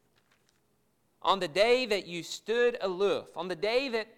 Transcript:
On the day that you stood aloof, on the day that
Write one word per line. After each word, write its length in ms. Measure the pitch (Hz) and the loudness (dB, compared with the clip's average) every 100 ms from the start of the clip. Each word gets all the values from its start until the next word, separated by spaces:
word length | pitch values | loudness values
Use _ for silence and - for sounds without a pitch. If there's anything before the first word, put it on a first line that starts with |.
| _ _ _ _ _ _ _ _ _ _ _ _ | _ _ _ _ _ _ _ _ _ _ _ _
On 180 | - 190 | 0 2
the 80 | 175 | 0
day 380 | 147 226 247 247 | 2 4 4 2
that 220 | 202 165 | -2 -4
you 160 | 175 | -8
stood 540 | 156 - - 233 240 240 | -10 -10 -4 0 0 0
aloof, 560 | 196 180 202 147 - - | -4 0 0 0 -4 -10
on 100 | 180 | -8
the 80 | 170 | -4
day 320 | 202 247 277 | -2 0 0
that 180 | 226 214 | -4 -6